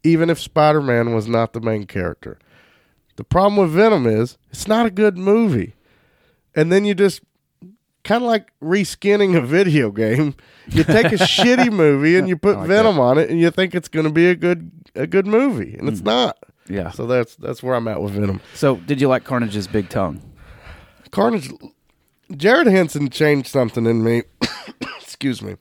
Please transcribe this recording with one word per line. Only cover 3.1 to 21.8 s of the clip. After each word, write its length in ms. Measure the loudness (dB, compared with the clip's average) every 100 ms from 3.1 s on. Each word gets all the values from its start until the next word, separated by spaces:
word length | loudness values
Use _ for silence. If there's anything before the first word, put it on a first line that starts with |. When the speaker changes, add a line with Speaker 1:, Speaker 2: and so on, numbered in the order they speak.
| -18
Speaker 1:
The 80 |
problem 320 | -4 0 2 2
with 100 | 2
Venom 360 | 4 4 4 2
is, 300 | 0 -2 -8 _
it's 160 | -14 -2
not 180 | 0 0
a 40 |
good 260 | 2 0 0
movie. 580 | 0 2 2 -2 -4 -12 _ _ _ _ _ _ _
And 160 | -2 2
then 120 | 2
you 100 | 2
just, 280 | 0 0 -2 _ _ _ _ -20 _ _ _
kinda 220 | -4 -2 0
like 240 | -2 -4 _
reskinning 760 | -2 0 -2 -4 0 2 2 2
a 40 |
video 500 | 2 0 2 2 0
game, 440 | 0 0 0 0 -4 _ _ -4
you 160 | 0
take 220 | 2 4 2
a 100 | 2
Speaker 2:
<laughs> 0 |
Speaker 1:
shitty 560 | 0 2 4 4 2
movie 440 | 4 2 4 2 2
and 120 | 0
you 80 | 0
put 200 | 0 0
Speaker 2:
I 40 |
like 80 | 0
Speaker 1:
Venom 280 | 2 2 2
Speaker 2:
that. 60 |
Speaker 1:
on 160 | 2 2
it, 120 | 0
and 80 | 2
you 100 | 0
think 240 | 0 -4
it's 140 | -4 -6
gonna 220 | -4 -2
be 180 | 2 2
a 60 | 2
good, 340 | -2 -2 -6 -20 _
a 120 | -8 -2
good 200 | -2 2
movie, 480 | 0 0 -2 -8 -6
and 100 | -6
it's 120 | -4
Speaker 2:
Mm. 40 | -2
Speaker 1:
not. 320 | 0 -2 -4 -20 _ -10
Speaker 2:
Yeah. 220 | -8 -8
Speaker 1:
So 160 | -8 -4
that's, 280 | -2 -4 _
that's 260 | -12 -10
where 120 | -4
I'm 140 | -4 -4
at 120 | -6
with 100 | -6
Venom. 280 | -4 -4 -4 -10
Speaker 2:
So 220 | -2 -2 -2
did 240 | -4 -2
you 80 | 0
like 160 | 0
Carnage's 420 | -2 -4 -4 -6 -4
big 220 | -4 -4
tongue? 320 | -4 -4 -6 -16 -20 -20 -20 -20 -20 -20 _ -8
Speaker 1:
Carnage, 400 | 0 0 0 -8 -16 -20 _